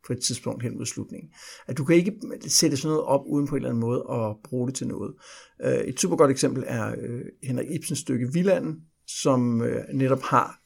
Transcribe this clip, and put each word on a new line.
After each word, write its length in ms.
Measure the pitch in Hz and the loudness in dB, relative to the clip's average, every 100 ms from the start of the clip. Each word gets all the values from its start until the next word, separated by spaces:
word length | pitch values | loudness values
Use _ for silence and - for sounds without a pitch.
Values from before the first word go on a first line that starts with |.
| - | -6
på 60 | |
et 60 | 123 | -4
tidspunkt 440 | - 123 - 117 | -2 -4 -6 -4
hen 140 | 120 117 | -6 -6
mod 80 | |
slutningen. 440 | 117 - 104 - - - - - - | -8 -8 -10 -12 -16 -20 -20 -16 -8
At 100 | 131 | -4
du 80 | |
kan 100 | 135 | 6
ikke 160 | 170 180 - - - - | 6 6 -4 -10 -10 0
sætte 300 | - 160 139 | 4 4 2
sådan 120 | 156 | 0
noget 140 | 156 | 0
op 180 | - 139 | 4 2
uden 220 | 139 143 143 | 2 0 0
på 80 | |
en 40 | 143 | -2
eller 80 | 127 | 0
anden 120 | 117 | 0
måde 240 | 117 123 - | 0 0 -2
at 240 | 123 110 107 | -2 -2 -4
bruge 240 | - 127 127 | -6 -2 -2
det 80 | |
til 120 | 131 - | -4 -6
noget. 260 | - 101 - - - - - | -6 -8 -10 -20 -20 -20 -4
Øh, 100 | - 62 | 0 0
et 220 | - - | 0 -2
super 160 | 185 | 0
godt 160 | 160 143 | 6 4
eksempel 320 | 135 - 127 - | 6 0 0 -4
er, 280 | 120 107 117 | -4 -4 -4
øh, 200 | 120 120 - _ | -6 -8 -10 _
Henrik 240 | 127 123 127 | -4 -4 -2
Ibsens 280 | 160 - 139 | -6 -4 -6
stykke 340 | - 123 127 | -2 -2 0
Vildanden, 420 | 160 190 180 - 156 - _ - | 2 2 2 0 -8 -14 _ -12
som, 540 | - 151 127 120 117 | -2 2 4 4 2
øh, 220 | 120 120 - | 0 -2 -4
netop 280 | 131 135 131 | 0 2 2
har 360 | - 131 - - | 4 2 2 -6